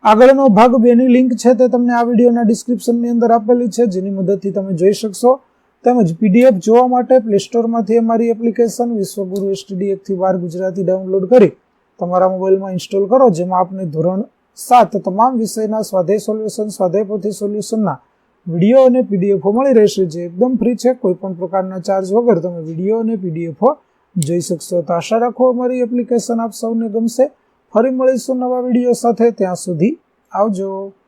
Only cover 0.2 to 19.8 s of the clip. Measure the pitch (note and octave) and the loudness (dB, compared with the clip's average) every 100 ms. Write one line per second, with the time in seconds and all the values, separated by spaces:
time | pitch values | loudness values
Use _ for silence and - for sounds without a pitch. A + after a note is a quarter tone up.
0.2 | B3+ C4+ C4+ G3 B3 B3 A#3 A#3+ C4 B3 | 8 8 4 6 6 6 4 4 4 4
1.2 | B3+ A#3 A#3 A#3+ B3+ B3 A#3+ A#3+ A#3+ A#3+ | 2 2 2 4 2 2 0 0 0 4
2.2 | A#3+ A#3+ A3+ A3+ - A#3 - A#3+ A#3 A#3+ | 4 4 0 0 -2 -6 -2 -2 0 0
3.2 | A#3 A#3 G#3+ B3 A#3+ F#3 A#3+ F#3 F#3+ G3 | 2 2 2 0 0 0 -2 0 -4 -4
4.2 | F3+ G3 G3 G3 G3 F3 F#3 G#3 A3 F#3 | -2 -2 -2 -6 -6 0 2 0 -4 0
5.2 | A#3+ C4+ _ _ _ _ B3 B3 F#3 E3 | 2 2 _ _ _ _ 0 2 2 2
6.2 | G#3+ G3 B3+ G3 F#3+ A#3 B3+ B3 B3 C4 | 2 6 6 4 2 4 4 0 2 2
7.2 | A3+ G3+ G3 A#3 A#3 A#3 G#3 A#3 A3+ A3+ | 4 -2 0 -2 -2 -2 0 0 2 0
8.2 | A#3 A3 A#3 G#3 A#3 - A#3+ A3+ F#3+ - | 0 0 -2 0 -2 0 -4 -2 -6 -6
9.2 | F#3+ G3 G3 G3 - F#3+ G3+ G3 G3 F#3+ | -6 -4 -4 -6 -8 -6 -4 -4 -6 -2
10.2 | F#3+ F#3 F3 E3+ F#3 F3+ F3+ F#3 F#3+ F#3+ | -2 -2 -4 -6 -6 -4 -2 -2 -2 -4
11.2 | F#3 B3 F#3 - _ _ _ _ F3+ F3+ | 2 4 4 0 _ _ _ _ -4 0
12.2 | F#3 F#3 F#3+ F#3+ F#3+ F#3 - G3 G3 B3+ | 0 0 -4 -4 -6 -10 -6 -4 0 2
13.2 | C4 E3 F3+ F#3 F3+ F#3+ F#3 D3+ E3 F#3+ | 2 2 -2 -2 -4 -6 -8 -4 -2 -2
14.2 | B3 _ _ - - B3 G#3+ G3+ G3 F#3+ | -8 _ _ -20 2 4 4 0 -6 0
15.2 | A#3+ B3+ A3 - G#3+ A3 G#3+ F#3+ E3+ G#3 | 0 0 -4 -4 -4 -4 -4 -4 0 -2
16.2 | G3+ A3 A3 - G#3+ - F#3 F#3 G#3 G#3 | -2 -6 -6 -6 -8 -2 -2 -2 -4 -4
17.2 | G3+ G3+ G3+ G#3 G3 A3 G3+ C3+ _ _ | -6 -6 -6 -6 -6 -4 -4 -4 _ _
18.2 | _ _ - E3+ G3 C4 C4 B3 B3 G3+ | _ _ -8 0 4 6 4 4 0 -2
19.2 | G3+ G3 F#3+ A3 C#4 A#3+ | 0 0 0 0 2 4